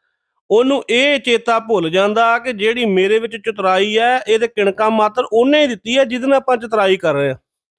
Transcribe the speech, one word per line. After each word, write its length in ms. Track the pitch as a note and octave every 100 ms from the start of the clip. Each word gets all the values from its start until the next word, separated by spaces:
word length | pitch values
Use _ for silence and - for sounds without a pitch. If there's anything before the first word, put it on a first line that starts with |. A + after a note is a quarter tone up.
| _ _ _ _ -
ਉਹਨੂੰ 340 | G#3+ C4 C#4 -
ਇਹ 300 | A#3+ C#4 C#4+
ਚੇਤਾ 400 | B3 A#3 A#3 A3+
ਭੁੱਲ 300 | A3 G#3 D#3+
ਜਾਂਦਾ 480 | F3+ G3+ G#3+ A#3 A#3
ਕਿ 140 | B3
ਜਿਹੜੀ 320 | G#3 G#3+ A#3+ A3+
ਮੇਰੇ 340 | F#3 F#3+ A3
ਵਿੱਚ 180 | A3+ A3
ਚਤੁਰਾਈ 600 | A3+ G3+ F#3+ F#3 G#3 A3
ਹੈ, 200 | A#3+ B3+
ਇਹ 220 | G#3+ A3
ਤੇ 80 | A#3
ਕਿਣਕਾ 420 | G#3+ G3 G3 A3
ਮਾਤਰ 380 | A3 G#3 A3 -
ਉਹਨੇ 280 | A3 C4 D4+
ਹੀ 60 | C#4+
ਦਿੱਤੀ 300 | A3 A3 C4
ਹੈ 80 | B3+
ਜਿਹਦੇ 220 | B3 C4+
ਨਾਲ 100 | C4+
ਆਪਾਂ 200 | C4 B3
ਚਤੁਰਾਈ 400 | A3+ G#3+ G3 F#3+
ਕਰ 160 | E3
ਰਹੇ 160 | C#3 C#3
ਹਾਂ। 80 | B2+ _ _ _